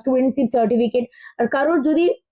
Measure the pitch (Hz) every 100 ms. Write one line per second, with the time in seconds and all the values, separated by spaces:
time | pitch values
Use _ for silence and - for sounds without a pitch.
0 | 262 262 262 - 233 240 220 233 240 247
1 | 240 - - - 233 277 285 339 269 311
2 | 349 539 _